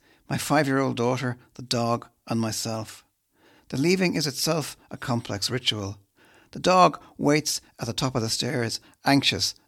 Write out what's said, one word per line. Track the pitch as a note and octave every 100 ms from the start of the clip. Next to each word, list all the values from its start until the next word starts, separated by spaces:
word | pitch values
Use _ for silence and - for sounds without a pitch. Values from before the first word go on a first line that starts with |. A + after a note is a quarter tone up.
| _ _ -
my | C3
five-year-old | - D3 C#3 C3+ C3+ A#2+
daughter, | A#2+ B2+ B2+ B2 -
the | -
dog, | B2 A#2+ A#2 A#2 - _ -
and | A#2
myself. | A2+ G2+ A#2 A2 G#2+ - _ _ _ _ _ _ -
The | B2+
leaving | D#3 F#3 F3+
is | E3 D3+
itself | B2+ - E3 C#3 - -
a | -
complex | - A#2+ - G2+ -
ritual. | A#2+ - A2 G2 G#2+ _ _ _ _ _
The | -
dog | F3 F#3 F3 - - -
waits | C#3+ D3+ D3 - - -
at | A2+
the |
top | A2+ C3
of | B2+
the | A2
stairs, | - A#2+ C#3 A2+ - - _
anxious | C3 C#3 - - - -